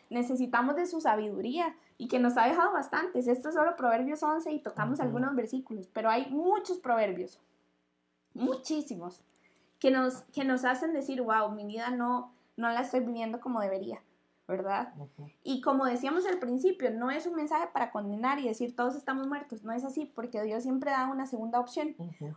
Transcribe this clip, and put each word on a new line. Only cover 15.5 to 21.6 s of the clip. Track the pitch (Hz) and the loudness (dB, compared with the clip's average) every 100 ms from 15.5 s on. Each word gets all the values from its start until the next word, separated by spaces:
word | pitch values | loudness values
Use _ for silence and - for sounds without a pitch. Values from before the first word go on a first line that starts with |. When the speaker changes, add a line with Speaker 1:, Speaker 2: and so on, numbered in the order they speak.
| 262 | 0
Speaker 1:
como | 277 269 262 | 2 2 2
decíamos | 247 262 339 381 | 0 0 0 0
al | 359 | 0
principio, | 240 254 359 370 247 | 0 2 2 2 0
no | 220 247 | 0 -2
es | 294 339 | -2 -2
un | 330 | -4
mensaje | 302 311 339 | 0 0 0
para | - 240 | 0 -2
condenar | 214 202 208 247 285 | -2 -4 -2 0 0
y | 254 | 0
decir, | 220 240 - | -2 -4 0
"Todos | 247 285 | -2 -2
estamos | - 269 269 | -4 -2 -2
muertos", | 285 285 214 | -4 -6 -10
no | 208 | -6
es | 240 269 | -4 -4
así, | 269 294 | -4 -6
porque | - 240 220 | -6 -6 -4
Dios | 214 220 | -2 -2
siempre | 254 262 277 | 0 0 0
da | 269 262 | 0 0
una | 269 262 | -2 -4
segunda | 233 226 | -4 -2
opción, | 240 | 0